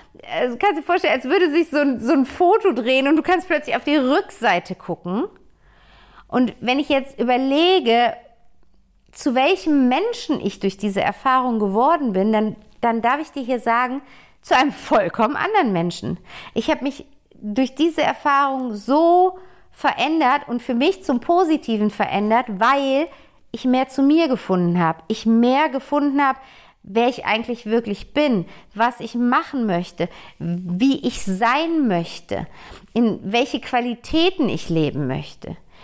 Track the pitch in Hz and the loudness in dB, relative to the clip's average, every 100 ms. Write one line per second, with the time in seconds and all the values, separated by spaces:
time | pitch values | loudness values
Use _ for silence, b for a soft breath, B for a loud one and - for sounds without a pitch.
0 | B - - 151 247 240 403 311 285 349 | B -20 -8 -2 -2 0 0 0 0 0
1 | 320 247 254 311 349 302 320 294 285 240 | 2 0 0 2 2 2 0 0 0 0
2 | 226 294 254 - 359 440 392 240 233 262 | 2 2 2 2 4 4 2 0 0 2
3 | 277 311 320 359 - 302 277 247 294 294 | 2 2 2 0 0 -4 -2 -4 0 2
4 | 254 320 - - 226 175 - 185 - 165 | 2 0 -2 -2 0 0 -2 -10 -10 -8
5 | 175 202 381 - - b b b b b | -6 -4 -4 -8 -20 b b b b b
6 | b b - 247 247 - 226 269 294 277 | b b -4 0 0 -2 -2 0 0 0
7 | 262 - 240 247 269 285 349 381 233 233 | -2 -4 0 0 2 2 4 4 4 2
8 | 240 - - _ - - - _ _ _ | 2 -2 -14 _ -20 -20 -20 _ _ _
9 | _ - 294 247 277 381 320 294 247 269 | _ -6 -2 2 2 2 2 2 2 2
10 | 453 466 - 285 208 - 196 - 208 196 | -2 -4 -4 -4 -4 -4 -4 -4 -4 -2
11 | - 202 262 254 254 226 202 202 269 330 | -2 -2 0 2 2 0 0 2 2 2
12 | 262 190 208 214 214 - - - 233 226 | 0 0 2 2 0 -4 -16 -4 -2 0
13 | 233 277 311 285 240 247 - 233 254 269 | 0 -2 -4 -8 -4 -4 0 0 0 -4
14 | B B B B - 269 285 185 - 233 | B B B B 0 2 2 -2 0 0
15 | 170 - 226 294 359 427 262 180 170 - | 0 0 -2 0 0 0 2 0 -2 -4
16 | 202 175 B B B - 226 302 277 262 | -8 -8 B B B -4 -2 -2 -4 -8
17 | - - _ - 208 208 262 - 330 311 | -14 -20 _ -14 -6 -2 -2 0 -2 0
18 | - - 302 277 277 262 254 208 - 285 | -2 -2 0 2 2 -2 -6 -6 0 4
19 | 339 359 370 370 B B B - 277 - | 6 6 4 0 B B B -4 -2 0
20 | 269 320 254 285 - 240 - 233 302 381 | 0 2 2 0 -2 -6 -2 0 0 0
21 | - 247 - 349 339 311 - 220 208 - | -2 -2 2 2 2 0 -2 -2 0 -2
22 | 208 196 208 226 240 190 233 277 269 269 | -2 -2 2 0 0 2 2 2 2 0
23 | 330 B B B _ 226 254 254 262 - | -2 B B B _ -4 0 2 0 2
24 | 277 311 320 247 - 185 175 175 165 - | 4 4 2 0 0 0 2 2 0 -2
25 | - 220 226 226 240 262 311 254 - 294 | -6 -4 2 4 4 4 0 -2 -2 0
26 | 285 277 277 262 B B B B - 208 | 0 2 0 -2 B B B B -4 0
27 | 240 247 - 220 233 233 214 226 214 196 | 0 0 -2 -4 -4 -8 -2 -2 -2 -8
28 | - 294 302 214 170 B B 202 240 247 | -4 0 2 0 -4 B B -2 -2 -2
29 | 226 240 240 269 330 277 220 175 180 - | -8 -2 0 0 -2 -4 -2 -2 -4 -6
30 | 170 B B - 165 175 180 180 269 262 | -8 B B -10 -6 -6 -6 0 0 0
31 | 247 - 196 190 233 277 330 320 254 175 | -2 -4 -4 -2 0 0 0 0 2 0
32 | 170 - - - - B B B - 220 | -2 -10 -8 -8 -8 B B B -6 0
33 | 233 - 190 233 277 247 - 247 240 233 | 0 0 -2 -2 0 -4 -4 -4 -2 -6
34 | - 320 349 381 226 143 - 160 147 139 | -2 0 2 0 -2 -2 -2 0 0 -2
35 | 135 139 147 - - 160 B B | -4 -6 -8 -14 -16 -16 B B